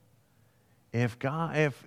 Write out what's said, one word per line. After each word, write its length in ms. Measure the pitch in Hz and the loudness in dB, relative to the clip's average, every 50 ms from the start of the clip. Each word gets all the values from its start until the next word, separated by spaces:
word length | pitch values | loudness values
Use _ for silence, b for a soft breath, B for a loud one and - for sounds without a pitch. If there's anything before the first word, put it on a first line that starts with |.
| _ _ _ _ _ _ _ _ _ _ _ _ _ _ _ _ _ _ | _ _ _ _ _ _ _ _ _ _ _ _ _ _ _ _ _ _
If 260 | - 117 123 117 - - | -2 0 0 0 -2 -4
God, 360 | - 135 143 165 165 156 - | -4 -4 -2 -2 -4 -2 2
if 300 | 151 156 147 131 - - | 2 2 2 2 -4 -16